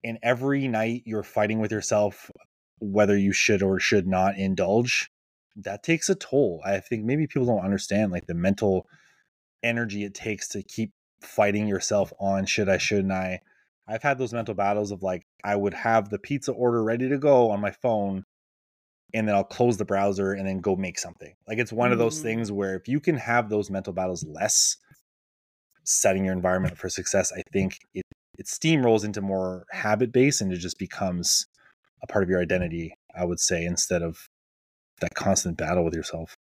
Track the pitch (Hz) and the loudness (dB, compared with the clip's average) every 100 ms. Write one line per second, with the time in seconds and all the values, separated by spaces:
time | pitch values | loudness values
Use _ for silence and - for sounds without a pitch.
0 | 117 113 117 123 135 139 135 110 113 120 | -8 -2 0 0 2 0 0 0 0 -2
1 | 117 110 - - 107 110 107 107 - 107 | -4 -6 -2 0 2 2 -2 -2 0 2
2 | 104 - - - - _ _ _ 107 98 | 2 -2 -20 -20 -20 _ _ _ -2 4
3 | 104 101 98 95 - 101 98 95 - 104 | 6 6 4 2 2 4 2 2 2 2
4 | 90 92 95 95 98 92 92 107 123 - | 4 2 2 2 -2 0 2 2 2 -2
5 | - _ _ _ _ 104 98 104 - 165 | -4 _ _ _ _ -14 -10 -8 -2 0
6 | - 190 - 139 117 82 92 98 - 117 | 0 -2 0 2 2 -2 -2 -2 -2 -4
7 | 110 147 147 143 123 107 92 98 - 98 | 0 0 0 0 0 0 0 -2 0 0
8 | 107 87 - 85 92 98 104 95 - _ | 0 -2 -4 0 0 2 2 2 -2 _
9 | _ _ _ _ _ _ 117 117 113 104 | _ _ _ _ _ _ -2 -2 -4 -6
10 | 101 98 113 101 - 104 - - 110 _ | -8 -8 -8 -6 -8 -10 -10 -6 -6 _
11 | _ _ - - 104 104 107 95 - 104 | _ _ -8 2 2 2 0 -2 0 0
12 | 95 - 98 98 95 - 98 95 - 104 | -2 -4 -2 -2 -2 0 2 2 2 0
13 | 95 95 92 90 _ _ _ _ - 110 | 0 -2 -4 -6 _ _ _ _ -10 -2
14 | 147 135 123 117 113 98 101 104 104 98 | -2 0 -2 -4 -4 -2 0 0 -2 -4
15 | 95 90 _ _ 104 101 101 87 117 113 | -4 -6 _ _ -2 0 0 0 2 2
16 | 101 104 - 143 - 113 123 120 110 117 | 2 -8 -4 -4 -4 0 2 2 0 0
17 | 127 139 147 131 117 101 104 - 127 107 | 0 2 6 6 6 2 -2 -2 0 0
18 | 101 95 - _ _ _ _ _ _ _ | 0 -4 -8 _ _ _ _ _ _ _
19 | _ 113 107 101 98 - 123 107 101 98 | _ -2 2 2 0 2 2 2 0 2
20 | 101 98 98 98 95 95 98 92 92 - | 2 2 -2 -2 -2 -2 0 0 -2 -6
21 | 90 - 76 _ - 110 120 113 123 117 | -12 -14 -20 _ -8 -4 -2 0 2 4
22 | 113 156 117 113 110 101 98 95 - 143 | 2 0 -4 -4 -4 -4 -4 -4 -4 -2
23 | 175 143 117 120 110 107 101 98 98 90 | 0 -2 0 0 2 -2 -2 -6 -4 -4
24 | 92 87 78 76 107 - - - _ - | -4 -4 -10 -4 0 2 0 -2 _ -20
25 | _ _ _ _ _ _ _ _ - - | _ _ _ _ _ _ _ _ -4 2
26 | 101 95 95 92 90 92 92 - 92 - | 4 4 0 0 2 2 0 -2 -8 -6
27 | 92 98 92 95 - 98 95 - _ - | 0 0 0 -4 -4 -2 -2 -4 _ -12
28 | - - _ - - - 160 160 123 110 | -12 -18 _ -16 -12 -2 2 4 6 4
29 | 107 101 98 95 92 92 - - 107 107 | 2 -4 -2 -2 -2 -6 -10 -6 0 0
30 | 123 123 135 - 98 90 90 - 92 - | 2 4 4 2 -2 -4 -6 -8 -10 -4
31 | 95 87 87 - - _ _ _ _ _ | -4 -2 0 -2 -2 _ _ _ _ _
32 | - 104 92 92 87 92 87 82 82 - | -2 0 2 2 2 0 0 -4 -8 -12
33 | _ 85 90 87 - 87 85 85 - 90 | _ -4 -4 0 0 0 -2 -2 0 0
34 | 85 82 - _ _ _ _ _ _ _ | -2 -8 -20 _ _ _ _ _ _ _
35 | - - 98 95 87 82 80 90 82 82 | -6 -2 0 0 -2 -4 0 0 0 -2
36 | - 82 80 - | -6 -10 -12 -16